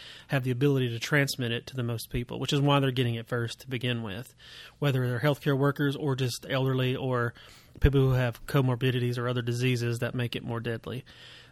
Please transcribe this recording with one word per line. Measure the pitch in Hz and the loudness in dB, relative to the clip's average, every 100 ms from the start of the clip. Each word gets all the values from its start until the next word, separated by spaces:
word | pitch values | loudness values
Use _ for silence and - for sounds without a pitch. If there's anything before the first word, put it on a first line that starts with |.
| - - - | -12 -18 -4
have | 139 | -2
the | 127 | 0
ability | 123 143 135 123 | 2 2 4 0
to | 117 | -4
transmit | - 147 139 - 120 | 0 2 2 0 -4
it | 117 - | -4 -6
to | 127 | -4
the | |
most | 120 117 - | -4 -4 -4
people, | 127 123 117 | -6 -6 -6
which | 131 | 0
is | 143 | 2
why | 143 143 | 4 4
they're | 135 | 4
getting | 127 120 | 2 0
it | 117 113 | -2 -4
first | 123 117 - | -4 -4 -6
to | 131 | -8
begin | 131 123 117 | -4 -2 -2
with, | 113 98 - - - - - - | -4 -8 -12 -18 -20 -20 -18 -4
whether | 143 131 123 | 0 2 0
they're | 120 | 0
healthcare | 147 139 156 135 | 0 0 0 2
workers | 143 135 143 139 | 2 2 0 0
or | 147 | -2
just | 127 127 - - | 0 -2 -4 -4
elderly | 135 131 131 127 | 0 0 2 0
or | 127 131 123 117 - - - - - | 0 -2 0 -2 -4 -18 -20 -20 2
people | 143 139 | 4 6
who | 131 | 6
have | 127 123 - - | 4 2 -2 0
comorbidities | 147 131 120 131 123 120 123 | 2 2 2 0 0 0 -2
or | 120 | -2
other | 123 | -2
diseases | 120 120 127 123 120 117 | -2 0 2 2 0 -2
that | 120 | -2
make | 127 120 - | -2 -4 -4
it | |
more | 117 117 | -6 -6
deadly. | 117 113 - 120 - - - - - | -4 -6 -8 -10 -12 -20 -20 -20 -14